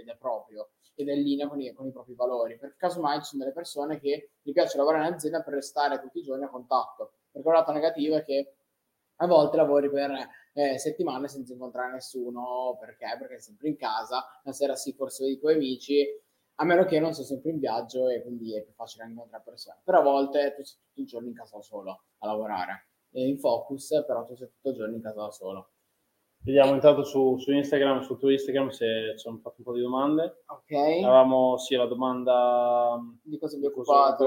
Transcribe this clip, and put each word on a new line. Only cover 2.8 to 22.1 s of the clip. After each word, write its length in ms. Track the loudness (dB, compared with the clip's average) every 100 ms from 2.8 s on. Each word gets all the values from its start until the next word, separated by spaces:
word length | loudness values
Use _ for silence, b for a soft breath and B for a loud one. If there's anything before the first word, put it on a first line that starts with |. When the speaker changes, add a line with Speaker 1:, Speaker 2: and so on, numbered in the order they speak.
| -4 -2 -2 -2
Speaker 1:
ci 60 | -6
sono 180 | -8
delle 100 | -8
persone 460 | -8 -8 -6 -6 -4
che 320 | -2 -4 -4 _
gli 100 | -4
piace 240 | 0 2 2
lavorare 300 | 2 2 0
in 60 |
azienda 280 | -2 -4 -4
per 100 | -4
restare 480 | -6 -6 -2 -2 -2
tutti 160 | -8 -12
i 60 |
giorni 220 | -8 -6 -8
a 40 |
contatto, 640 | -10 -2 -2 -2 -8 -16 _ _
perché 160 | -4 2
il 60 |
lato 180 | 4 4
negativo 440 | 2 0 0 0 0
è 80 | 0
che 300 | -2 -4 _ _ _ _ _ _ -2
a 100 | 4
volte 280 | 6 6 4
lavori 340 | 4 4 2
per, 220 | 0 -2 -4 -10 B B
eh, 240 | -2 0 0
settimane 480 | -4 -4 -4 -4 -8
senza 260 | -10 -14
incontrare 380 | -14 -12 -8 -8
nessuno, 800 | -8 -12 -10 -8 -8 -8 -6 -6 -8
perché? 260 | -12 -14 -10 -10
Perché 160 | -12 -18
sei 60 |
sempre 280 | -20 -10 -6
in 80 | -4
casa, 480 | -4 -6 -6 -6 -8 -12
la 80 | -14
sera 240 | -4 -2 -2
sì, 180 | -8
forse 300 | -8 -8 -6
vedi 120 | -4 -2
i 40 |
tuoi 140 | 2
amici, 520 | 2 0 -4 0 2 2 -2 _ _ _ -2
a 40 | 4
meno 180 | 4
che 160 | 4 2
non 140 | 0
sei 100 | -2
sempre 280 | -6 -6 -4
in 80 | -4
viaggio 500 | -2 -4 -4 -2 0
e 120 | -2
quindi 320 | -6 -10 -8
è 80 | -8
più 120 | -10
facile 300 | -14 -16 -16
anche 120 | -18 -16
incontrare 280 | -18 -18 -18
persone, 340 | -20 -20 -10 2
però 140 | 4
a 40 |
volte 500 | 4 2 2 0 -2 -4
tu 60 | -14
sei 120 | -20 _
tutto 140 | -12
il 60 | -12
giorno 220 | -12 -12
in 40 |
casa 220 | -14 -18 -20
da 60 |
solo 400 | -16 -14 -12 -14 _